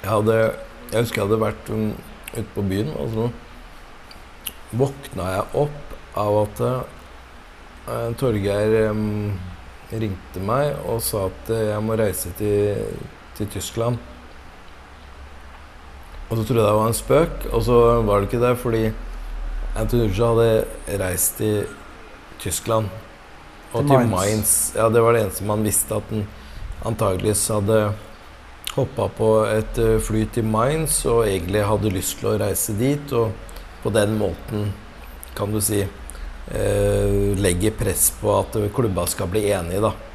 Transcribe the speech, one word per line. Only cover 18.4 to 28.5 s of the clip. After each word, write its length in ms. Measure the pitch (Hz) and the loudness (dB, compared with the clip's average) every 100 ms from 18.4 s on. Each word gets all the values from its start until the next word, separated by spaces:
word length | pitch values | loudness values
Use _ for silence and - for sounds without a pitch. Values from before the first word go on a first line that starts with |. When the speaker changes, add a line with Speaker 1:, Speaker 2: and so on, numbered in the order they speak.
Speaker 1:
det, 160 | 120 120 | 2 2
fordi 360 | 123 113 110 110 - - - - - - - - | 2 2 2 -2 -10 -10 -8 -6 -6 -4 -4 -2
Anthony 300 | 110 120 110 | 2 4 2
Uja 160 | 92 117 | 4 4
hadde 680 | 117 117 110 - - - 101 | 6 6 4 2 -6 -6 -2
reist 380 | 92 90 - - | -2 0 -2 0
til 300 | 107 104 - - - - - - - - | 0 2 -2 -8 -16 -18 -18 -18 -20 -10
Tyskland. 500 | 98 - - 110 104 98 - - - - - - - | -6 -4 0 0 0 -8 -16 -20 -20 -20 -20 -20 -6
Og 100 | 113 | -2
Speaker 2:
Til 40 | 143 | 4
Speaker 1:
til 80 | 135 | 4
Speaker 2:
Mainz. 140 | 117 | 4
Speaker 1:
Mainz. 400 | 92 98 107 104 - - 110 | 2 2 2 2 0 0 2
Ja, 140 | 113 | 4
det 140 | 117 | 6
var 100 | 117 | 6
det 80 | 117 | 4
eneste 240 | 101 - 101 | 2 -2 -2
man 180 | 107 | 0
visste, 320 | 107 98 - 107 | 2 0 -2 -4
at 80 | - | -4
han 160 | 110 104 - - - - - - | -6 -6 -10 -16 -12 -10 -6 -6
antageligvis 640 | 113 104 92 101 104 - | 0 0 2 0 0 0
hadde 460 | 107 101 110 104 104 - - - - - | 0 4 4 2 -2 -8 -18 -18 -20 -20